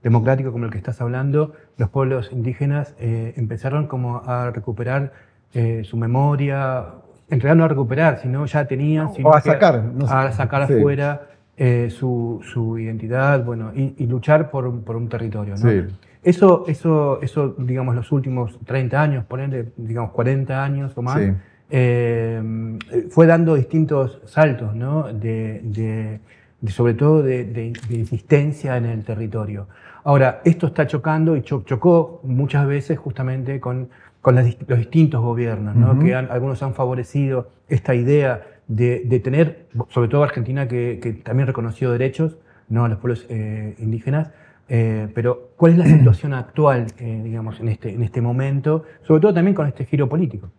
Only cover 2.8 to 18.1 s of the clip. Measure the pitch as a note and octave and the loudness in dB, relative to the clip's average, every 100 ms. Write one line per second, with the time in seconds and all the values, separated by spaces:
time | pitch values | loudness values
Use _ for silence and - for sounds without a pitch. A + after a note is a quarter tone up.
2.8 | C#3 - A#2 A2+ A2+ B2+ A2 A2+ C3+ D3 | -6 -8 -6 -4 -6 -6 -6 -6 -4 -4
3.8 | D3 C3 B2 A#2+ - B2 B2 B2 B2 G#2 | -4 -4 -6 -6 -6 -4 -4 -6 -8 -6
4.8 | B2 C3+ C#3 - _ _ _ B2 A2+ A2+ | -4 -4 -4 -10 _ _ _ -2 -2 -2
5.8 | G#2+ A#2 A2+ B2+ C#3+ C#3+ C#3 C#3 C3+ B2+ | -6 -4 -2 0 2 0 -2 -2 -4 -4
6.8 | - - _ _ _ C#3 C3+ D#3+ D#3+ C#3+ | -8 -18 _ _ _ 0 4 6 6 2
7.8 | B2 C3+ D#3+ C#3 B2+ C3 D3 D3+ C#3 C3 | 0 2 2 2 -4 -4 -2 -2 -2 -2
8.8 | D3 D#3 D#3 A2 C#3 D3+ D3+ D3 F#3+ B2 | 0 0 -2 0 4 6 4 4 4 4
9.8 | A2 B2 C#3 C3+ C3+ A#2+ C3+ C#3 C#3 B2+ | -2 -2 0 0 0 -2 -2 0 2 4
10.8 | C#3+ C#3 C#3+ C#3+ - _ _ _ B2+ A#2+ | 2 2 -2 -4 -12 _ _ _ 2 2
11.8 | A#2+ - C3 B2 A#2 A2 - B2 A2+ A2+ | -2 -4 -4 -2 -4 -6 -8 -4 -4 -4
12.8 | A2+ A2 A2 B2+ C#3 C#3 A#2+ A#2 A2 C#3 | -6 -8 -4 0 2 2 0 -6 -8 -4
13.8 | C3+ - B2 B2 C3 D#3 D#3+ C#3 B2 A#2+ | -6 -4 -4 -2 2 2 2 -4 -6 -8
14.8 | G#2 A2+ A#2 A#2 A2+ G#2+ G#2 G2 A#2 G2+ | -8 -8 -6 -6 -6 -8 -8 0 2 2
15.8 | F#2 F#2+ _ _ F3+ F3 G3 E3+ F3+ D3 | -2 -10 _ _ 0 6 6 6 2 -2
16.8 | E3+ D#3 D3 C3 C#3 - C#3 - B2 B2+ | 0 2 0 -2 -4 -2 -4 -4 -4 -4
17.8 | B2+ A#2+ - | -2 -4 -2